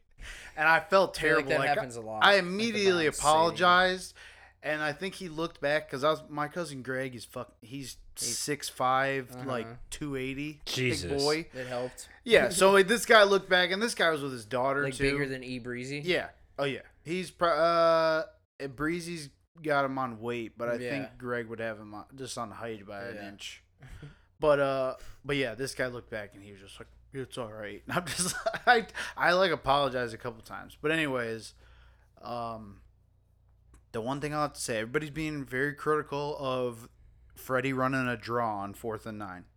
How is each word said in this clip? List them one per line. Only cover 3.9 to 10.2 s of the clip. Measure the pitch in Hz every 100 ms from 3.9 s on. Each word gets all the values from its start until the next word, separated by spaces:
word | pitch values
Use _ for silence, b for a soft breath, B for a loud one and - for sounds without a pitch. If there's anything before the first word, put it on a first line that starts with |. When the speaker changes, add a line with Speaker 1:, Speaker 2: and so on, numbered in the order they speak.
| 185 - B B B B _
Speaker 1:
and | 143 151
I | 151
think | 143 190
he | - 185
looked | 156 165 -
back | 143 151 147
'cause | 139
I | 147
was, | 156 127
my | 147 147
cousin | 180 160 139
Greg | 123 131 135
is | 120
fuck-, | - 127 120 _
he's | 107 135 127 - - -
Speaker 2:
He's | 117 117
Speaker 1:
six | - 143 -
five, | - 127 131 135 135 123 123 135
like, | 123 113
Speaker 2:
Uh-huh. | 123 -
Speaker 1:
two | - 151
eighty, | 135